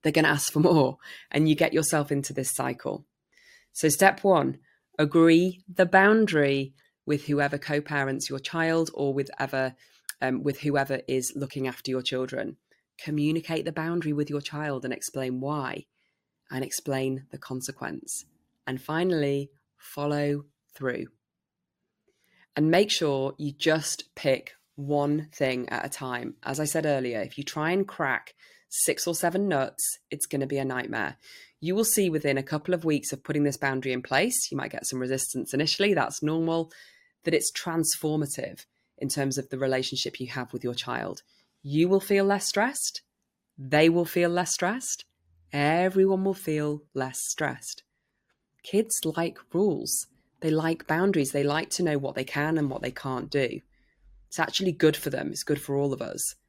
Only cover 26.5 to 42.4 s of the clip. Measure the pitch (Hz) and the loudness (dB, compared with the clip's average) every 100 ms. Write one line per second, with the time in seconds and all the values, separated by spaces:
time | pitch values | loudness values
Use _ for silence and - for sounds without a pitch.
26.5 | 135 151 165 160 139 127 113 98 - 139 | -2 -2 0 2 0 0 -4 -4 -8 -8
27.5 | 151 156 185 196 - 143 123 - _ - | -2 0 0 -2 -2 -2 -2 -6 _ -20
28.5 | - _ - - - - 165 175 185 202 | -20 _ -2 0 0 -2 0 0 2 2
29.5 | 147 135 - - - _ 147 - 156 139 | 2 0 -2 -6 -6 _ -8 -4 -2 0
30.5 | 139 131 127 - 117 78 - - - - | -2 -2 -4 -4 -4 -4 -6 -20 -20 -20
31.5 | _ 160 196 214 - 185 156 147 135 135 | _ -2 2 2 4 2 2 0 0 -2
32.5 | 151 165 180 165 147 - 135 - 151 143 | -4 -2 0 2 0 -2 -8 -4 2 2
33.5 | 135 139 131 131 127 - 135 220 247 - | 0 -2 -2 -2 -4 0 2 2 0 -4
34.5 | 139 - - - 127 127 131 - 131 - | -4 -6 -8 -6 -6 -2 -2 -2 -4 -4
35.5 | 135 151 - 202 175 123 - 151 160 165 | -2 0 2 2 4 2 -2 -2 0 0
36.5 | 165 165 - - _ _ _ - 160 - | 0 -2 -10 -20 _ _ _ 0 0 0
37.5 | - - 165 160 - 151 156 143 - - | -4 -2 0 0 0 -2 -2 -2 -6 -8
38.5 | - - _ _ _ 139 143 135 135 131 | -12 -20 _ _ _ -6 -2 -2 -2 -6
39.5 | 135 135 131 131 127 - - 123 131 123 | -4 0 0 -2 -4 -6 -6 -8 -8 -8
40.5 | 127 123 120 - 123 98 - _ _ _ | -6 -6 -6 -6 -6 -6 -10 _ _ _
41.5 | _ 143 147 175 190 190 202 196 202 | _ -2 2 4 2 2 2 4 2